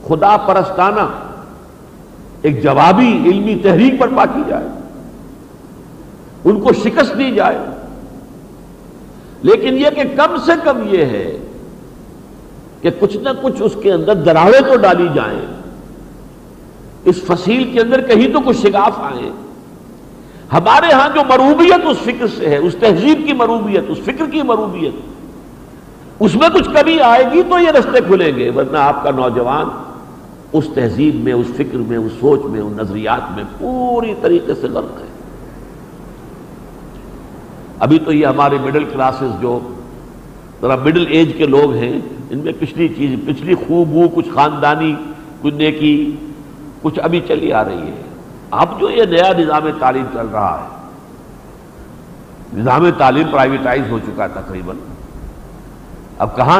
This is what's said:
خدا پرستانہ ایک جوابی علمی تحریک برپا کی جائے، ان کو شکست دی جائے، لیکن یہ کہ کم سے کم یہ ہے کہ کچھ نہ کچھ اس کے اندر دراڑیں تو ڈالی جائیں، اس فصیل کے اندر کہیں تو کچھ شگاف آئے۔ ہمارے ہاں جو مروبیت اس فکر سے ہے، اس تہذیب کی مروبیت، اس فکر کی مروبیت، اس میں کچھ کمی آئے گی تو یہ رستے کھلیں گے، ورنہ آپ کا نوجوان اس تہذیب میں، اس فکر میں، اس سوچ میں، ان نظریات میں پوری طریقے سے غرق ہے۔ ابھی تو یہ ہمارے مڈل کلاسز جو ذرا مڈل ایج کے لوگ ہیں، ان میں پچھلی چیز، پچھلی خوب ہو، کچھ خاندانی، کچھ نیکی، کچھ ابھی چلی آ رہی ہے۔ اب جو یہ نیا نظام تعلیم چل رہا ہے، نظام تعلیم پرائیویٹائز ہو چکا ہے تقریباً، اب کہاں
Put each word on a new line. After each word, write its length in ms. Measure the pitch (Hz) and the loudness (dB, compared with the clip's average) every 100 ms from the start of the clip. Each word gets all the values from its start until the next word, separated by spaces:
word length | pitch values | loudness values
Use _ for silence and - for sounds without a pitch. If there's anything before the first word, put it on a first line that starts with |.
| - | -4
خدا 280 | 156 202 208 | 0 2 2
پرستانہ 680 | 202 190 185 180 190 208 160 - - - - - - - - - - - - - | 2 0 0 0 0 0 -2 -6 -14 -18 -20 -20 -20 -20 -20 -20 -20 -20 -20 -4
ایک 200 | 151 131 | -2 0
جوابی 480 | 147 135 165 190 247 190 156 | 2 6 6 6 4 4 2
علمی 300 | 196 208 196 | 2 0 0
تحریک 300 | 196 170 262 - | 4 4 4 4
برپا 260 | 254 262 226 | 0 2 0
کی 160 | 277 - | 0 -4
جائے، 200 | - - - - - - - - - - - - - - - - - - - | -4 -6 -12 -16 -18 -18 -20 -20 -20 -20 -20 -20 -20 -20 -20 -20 -20 -20 -2
ان 160 | 170 202 | 0 2
کو 120 | 247 - | 2 2
شکست 340 | 226 339 262 196 | 2 2 0 0
دی 100 | 262 | -2
جائے، 260 | 202 185 - - - - - - - - - - - - - - - - - - - | 0 0 -2 -6 -12 -16 -18 -18 -20 -20 -20 -20 -20 -20 -20 -20 -20 -20 -20 -20 -4
لیکن 360 | 285 427 262 262 | 0 2 2 0
یہ 120 | 285 294 | 0 0
کہ 80 | 269 262 | -2 0
کم 180 | 320 339 330 | 0 0 0
سے 60 | 339 | 0
کم 140 | 311 247 208 | 0 -2 0
یہ 140 | 190 139 | 0 0
ہے 320 | 101 90 73 - - - - - - - - - - - - - - | -2 -6 -10 -14 -18 -20 -20 -20 -20 -20 -20 -20 -20 -20 -20 -20 -6
کہ 80 | 170 - | -4 0
کچھ 180 | 196 208 | -2 -2
نہ 120 | 262 262 | -4 -4
کچھ 200 | 262 - | -4 -2
اس 140 | 214 - | -2 0
کے 80 | 196 | 0
اندر 220 | 175 160 190 | 0 2 2
دراڑیں 460 | 156 160 180 262 | 4 6 6 6
تو 140 | 269 247 | 6 6
ڈالی 320 | 196 175 175 | 4 4 2
جائیں، 320 | 143 107 104 - - - - - - - - - - - - - - - - - | 0 -2 -6 -10 -12 -16 -18 -20 -20 -20 -20 -20 -20 -20 -20 -20 -20 -20 -4 0
اس 160 | 175 - | 0 0
فصیل 360 | 175 196 247 254 | -2 0 0 0
کے 60 | 233 | 0
اندر 260 | 233 262 262 | 2 2 4
کہیں 200 | 220 262 | 4 4
تو 60 | 302 262 | 2 0
کچھ 120 | 220 | 2
شگاف 380 | 202 196 208 - | 2 2 2 0
آئے۔ 260 | 165 123 120 - - - - - - - - - - - - | -6 -8 -10 -12 -16 -20 -20 -20 -20 -20 -20 -20 -20 -20 -2
ہمارے 400 | 170 175 294 330 | 0 4 4 6
ہاں 160 | 269 285 302 | 4 4 2
جو 60 | 277 | 4
مروبیت 560 | 262 269 302 339 349 330 | 4 6 6 6 6 4
اس 120 | 262 | -2
فکر 240 | 233 233 233 | -2 -2 -4
سے 220 | - 165 | -2 -2
ہے، 80 | 143 | 0
اس 180 | 170 - | 0 2
تہذیب 460 | 226 170 254 302 294 | 2 4 4 2 2
کی 60 | |
مروبیت، 500 | 262 226 233 208 190 - | 0 0 0 0 -2 -2
اس 120 | 160 - | -6 -6
فکر 240 | 262 311 | -6 -4
کی 100 | 302 | -2
مروبیت، 540 | 254 220 208 175 151 - - - - - - - - - - - - - | 0 -2 -2 -4 -6 -8 -14 -18 -20 -20 -20 -20 -20 -20 -20 -20 -16 -2
اس 160 | 208 185 | 0 4
میں 140 | 330 | 4
کچھ 200 | 339 - | 4 2
کمی 260 | 302 302 320 | 2 4 4
آئے 240 | 247 233 247 | 6 6 4
گی 80 | 311 349 | 2 2
تو 100 | 359 | 4
یہ 100 | 339 | 4
رستے 300 | 294 - 254 170 | 4 4 2 4
کھلیں 280 | 185 165 127 | 2 2 0
گے، 140 | 120 | -2
ورنہ 280 | 127 139 151 | -2 -2 2
آپ 260 | 143 143 | 2 0
کا 80 | 147 | -2
نوجوان 580 | 131 127 117 120 143 156 - - - - - - - - | -2 0 0 -2 -2 -4 -8 -14 -16 -18 -20 -20 -20 -4
اس 120 | 151 113 | -2 -2
تہذیب 420 | - 120 98 151 123 | -2 -2 0 0 0
میں، 180 | 123 | -2
اس 140 | 120 120 123 | -2 -2 -4
فکر 220 | 147 127 | -6 -6
میں، 200 | 110 117 | -4 -4
اس 140 | 110 - | -6 -2
سوچ 260 | 127 139 139 | 2 2 0
میں، 160 | 113 | -6
ان 120 | 104 104 | -6 -6
نظریات 540 | 107 104 107 120 - - | -6 -6 -4 -4 -4 -10
میں 80 | 104 - | -10 -10
پوری 560 | 247 254 247 240 226 202 | -6 -4 -2 -2 -4 -2
طریقے 320 | 165 170 - - | 0 0 0 -6
سے 60 | 127 | -6
غرق 320 | - - - | -6 -8 -12
ہے۔ 100 | - - - - - - - - - - - - - - - - - - - - - - - - - - - - | -16 -18 -18 -18 -20 -20 -20 -20 -20 -20 -20 -20 -20 -20 -20 -20 -20 -20 -20 -18 -18 -20 -20 -20 -20 -20 -16 -4
ابھی 200 | 143 156 | 2 2
تو 120 | 160 | 2
یہ 140 | 151 147 | 0 2
ہمارے 300 | 131 139 139 | 2 2 0
مڈل 200 | 131 147 147 | -2 -2 -4
کلاسز 380 | 135 131 131 131 101 | -2 -2 -2 -6 -4
جو 180 | 123 120 120 - - - - - - - - - | -4 -4 -8 -14 -18 -20 -20 -20 -20 -20 -20 -6
ذرا 140 | 123 127 | -2 0
مڈل 300 | 147 175 160 | 2 2 2
ایج 220 | 160 156 - | 2 2 2
کے 80 | 151 | 2
لوگ 280 | 139 147 | 4 2
ہیں، 220 | 120 120 - - - - | 0 -4 -4 -8 -12 -12
ان 100 | 135 | -8
میں 140 | 160 - | -8 -6
پچھلی 280 | 156 - 165 | -6 -2 -4
چیز، 220 | - 139 123 117 | -2 -4 -4 -4
پچھلی 300 | 139 160 180 - | -6 -2 -2 0
خوب 200 | 170 165 | 0 2
ہو، 180 | 151 175 165 | 2 2 2
کچھ 140 | - | -2
خاندانی، 600 | 131 147 147 147 151 160 147 - - - - | 0 0 0 0 0 -2 -4 -8 -16 -18 -8
کچھ 120 | 147 | -6
نیکی، 420 | 147 156 156 151 147 147 - - - - - - - | -2 -2 0 2 2 0 -6 -12 -16 -18 -20 -20 -8
کچھ 180 | 156 - | -6 -2
ابھی 160 | 165 170 - | -2 -2 -2
چلی 260 | 156 156 | -2 0
آ 100 | 113 | 0
رہی 180 | 107 90 | -2 -4
ہے۔ 200 | 82 - - - - - - | -10 -12 -14 -18 -20 -20 -6
اب 280 | - - 185 | -2 -2 0
جو 100 | 196 | -2
یہ 140 | 233 | 0
نیا 280 | 202 170 190 175 | 2 2 2 2
نظام 280 | 156 151 156 - | 0 0 -2 -2
تعلیم 260 | 127 131 127 | -2 -2 -4
چل 140 | 117 113 | -8 -6
رہا 220 | 107 98 76 | -2 -2 -4
ہے، 60 | - - - - - - - - - - - - - - - - - - - - | -10 -16 -20 -20 -20 -20 -20 -20 -20 -20 -20 -20 -20 -20 -20 -20 -20 -20 -12 -4
نظام 260 | 123 127 175 - | 0 4 4 4
تعلیم 300 | 131 135 160 | 2 2 2
پرائیویٹائز 520 | 147 131 135 131 131 117 | 2 0 0 -2 -2 -2
ہو 80 | 113 107 | -4 -6
چکا 180 | 101 | -6
ہے 60 | 95 | -6
تقریباً، 420 | 95 - 95 87 - - - - - - - - - - - - - - - | -8 -12 -12 -12 -12 -16 -18 -18 -18 -18 -18 -20 -20 -20 -20 -20 -20 -16 -8
اب 180 | 110 - | -6 0
کہاں 240 | 127 | 2